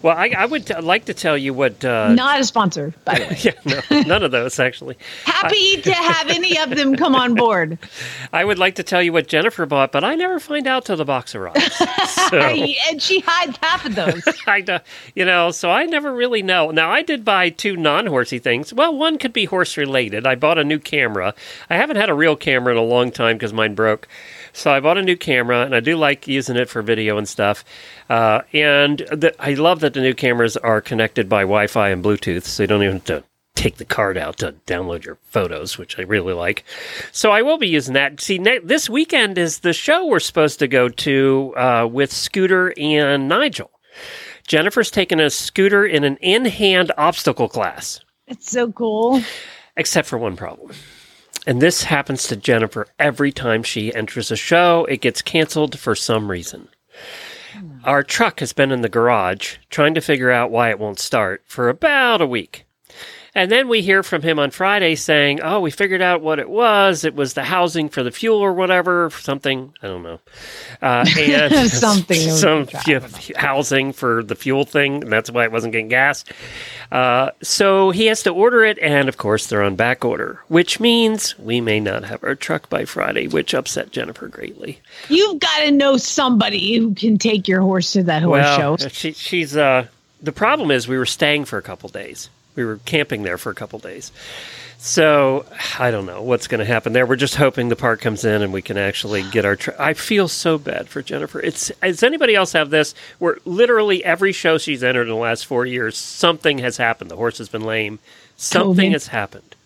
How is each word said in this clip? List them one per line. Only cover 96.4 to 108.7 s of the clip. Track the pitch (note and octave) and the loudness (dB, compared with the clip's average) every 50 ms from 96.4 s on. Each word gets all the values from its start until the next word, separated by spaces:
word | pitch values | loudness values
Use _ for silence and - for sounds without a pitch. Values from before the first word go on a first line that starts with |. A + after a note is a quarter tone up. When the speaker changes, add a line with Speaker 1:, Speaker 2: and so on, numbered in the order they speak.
| - - | 0 -4
Speaker 1:
gonna | C3 A2+ G#2+ | -4 -4 0
happen | A2 A#2+ A2+ - - A2+ | 0 0 0 0 2 2
there. | B2 B2+ | 2 4
We're | A#2+ C3 | 2 2
just | B2 C#3 C3+ - | 0 0 -2 2
hoping | - D3 C3 - - A#2+ A#2+ | 2 2 2 2 0 -2 -2
the | A#2 | -2
part | - - A#2+ A2+ G#2+ | 0 0 0 0 0
comes | - A#2 G#2+ G2+ - | -2 -4 -4 0 0
in | A2+ G#2+ G#2+ | 0 2 2
and | G#2 G2 | 0 0
we | F#2+ G2 | -2 -6
can | - - G#2+ G2+ | -6 -4 -4 -2
actually | G2 G2 G2 - - G#2 G#2+ G2 F#2+ G2 | -2 -2 -2 -4 -6 -4 -4 -4 -4 0
get | G2+ A2+ G2+ | 0 0 2
our | G2+ G2+ | 2 0
tr-, | - - - - - | 0 -4 -8 -4 -2
I | C#3 D3+ | -2 -2
feel | D#3+ - - - A3 G3+ F#3+ | -2 -2 -4 0 2 2 2
so | D#3+ - - - E3+ D#3+ | 0 -2 -2 0 0 0
bad | D3+ C#3 D3 - - - - | 0 -2 -6 -6 -6 -8 -8
for | - D3 | -10 -12
Jennifer. | C#3 - - C#3+ D3+ - - - | -8 -8 -8 -8 -8 -8 -8 -6
It's, | - E3+ D#3 - - - - _ | -6 -4 -4 -4 -8 -8 -6 _
does | - F#3 F3 - | -2 -2 0 2
anybody | A3 B3+ D#4 D4+ D4+ A#3+ G#3+ | 2 2 2 2 2 2 4
else | G3 F#3 F3 | 2 2 2
have | - E3 D3+ C#3 | 2 0 0 2
this? | D3+ D#3 C#3 - - - - - - _ | 2 2 2 0 -4 -16 -20 -20 -8 _
Where | F3 E3+ - - _ | -2 -2 -2 -2 _
literally | F3+ F3 F#3+ A#3+ A#3+ A#3+ A3 G#3+ G#3 F#3+ F3+ - | -6 2 2 4 4 4 2 4 2 0 0 2
every | F3 E3 E3+ G3 G3 | 0 0 2 2 0
show | F#3 - - E3+ D#3+ | 0 0 2 2 2
she's | D3+ - - C#3+ B2 | 2 0 -4 -4 0
entered | B2+ B2+ B2+ B2 | 0 0 2 2
in | A#2+ A2+ | 0 0
the | A2+ | -2
last | A2 A#2 A#2 A#2 A#2 - | -2 0 -2 -2 -4 -4
four | - C#3 A#2+ B2 | -4 -2 -2 -2
years, | B2 B2 B2 A#2 A2 A2 - | -2 -2 -4 -4 -4 -6 -8
something | - - - - - E3+ E3+ D#3 - D#3 C#3+ C3+ | -12 -12 -4 0 0 0 0 2 0 -2 -2 0
has | B2 B2 - - | -4 -4 -2 0
happened. | A#2+ A#2 A2+ _ - - | 0 -2 -2 _ -8 -16
The | E2 | -8
horse | F2 A2+ A#2 A2+ | -4 -4 -4 -4
has | - A2+ G2 | -6 -14 -10
been | - A2 A2 | -8 -8 -6
lame. | A2 A2 A2 G#2+ G#2 G#2+ G#2+ _ - - - - _ _ _ | -4 -4 -4 -4 -4 -8 -14 _ -20 -20 -20 -20 _ _ _
Something | - - - F3+ F#3 G3 | -8 -2 0 2 2 4